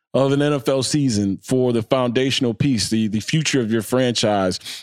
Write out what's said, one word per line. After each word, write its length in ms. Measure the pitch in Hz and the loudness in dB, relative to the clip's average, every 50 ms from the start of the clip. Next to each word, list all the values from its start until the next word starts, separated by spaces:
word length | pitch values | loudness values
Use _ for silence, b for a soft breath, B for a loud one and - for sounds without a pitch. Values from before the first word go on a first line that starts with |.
| _ _ - | _ _ -2
of 160 | 123 135 135 | 0 0 2
an 120 | 139 139 143 | 2 2 2
N 100 | 147 147 | 0 0
F 160 | 139 - 147 | 0 0 0
L 140 | 135 135 123 | 0 0 0
season 560 | - - 151 143 131 107 101 101 98 95 - | 0 0 0 2 2 2 0 0 0 -2 -4
for 320 | - - 131 127 127 123 117 | -4 -2 0 2 2 2 2
the 80 | 113 | 0
foundational 720 | 113 - 139 131 127 123 113 131 131 135 123 - 135 120 110 | 0 0 0 0 0 0 0 0 0 0 0 -2 -2 -2 -2
piece, 380 | - - 143 131 104 - - | 0 0 0 0 0 0 0
the, 160 | 110 113 110 104 | 0 0 0 0
the 120 | 98 110 | -2 -4
future 400 | - - - 160 147 - - 135 | -4 -2 -2 -2 0 0 0 0
of 120 | 117 107 | 0 0
your 100 | 113 113 | 0 -2
franchise. 800 | 98 - 123 127 131 123 117 - - 107 104 101 95 92 95 - B B B B | 0 0 0 2 2 2 0 0 0 2 2 2 2 0 0 -4 B B B B